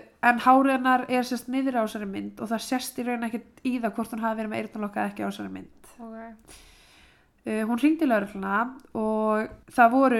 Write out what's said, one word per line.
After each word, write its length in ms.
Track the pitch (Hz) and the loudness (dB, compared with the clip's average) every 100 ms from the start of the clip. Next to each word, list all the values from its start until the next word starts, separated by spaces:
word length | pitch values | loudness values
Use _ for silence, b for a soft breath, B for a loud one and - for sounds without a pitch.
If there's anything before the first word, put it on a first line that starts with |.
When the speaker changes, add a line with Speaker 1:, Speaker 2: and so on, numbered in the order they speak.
| - _ | -8 _
Speaker 1:
en 160 | 240 240 | 2 4
hárið 320 | 254 262 269 262 | 6 6 6 2
hennar 280 | 254 254 240 | 2 2 2
er, 140 | 254 | -2
sem 120 | 247 240 | -2 -6
sagt, 120 | - | -4
niðri 240 | 262 269 | -2 -2
á 100 | 254 | -2
þessari 240 | 214 214 208 | -4 -6 -8
mynd 320 | 202 202 - | -8 -10 -8
og 80 | 214 | -6
það 140 | 220 | -6
sést 340 | - 254 254 - | -4 -4 -4 -6
í 40 | |
raun 180 | 240 240 | -6 -4
ekkert 360 | 233 233 - _ | -6 -8 -10 _
í 140 | 262 247 | -4 -2
það 120 | 226 | -2
hvort 160 | 214 226 | -4 -6
hún 60 | 220 | -4
hafi 160 | 226 220 | -4 -4
verið 100 | 220 | -4
með 100 | 220 | -6
eyrnalokk 320 | 220 220 208 | -6 -8 -6
eða 140 | 208 202 | -4 -4
ekki 120 | 202 | -4
á 20 | 202 | -6
þessari 240 | 202 - | -6 -10
mynd. 360 | 190 - - - - | -12 -16 -20 -20 -20
Speaker 2:
Ok. 360 | 226 220 226 220 B B B B B B B B B _ 226 | -16 -16 -16 -20 B B B B B B B B B _ -6
Speaker 1:
Eh, 160 | 214 | -4
hún 140 | 220 240 | -2 2
hringdi 240 | 294 320 | 2 4
í 20 | 294 | 2
lögregluna 680 | 214 202 196 196 202 247 - - | 2 0 -6 -2 0 -2 -6 -10
og 560 | 226 220 220 214 214 220 - - | -4 -2 0 0 0 -2 -10 -2
það 200 | - 233 | 6 6
voru, 280 | 262 269 | 8 6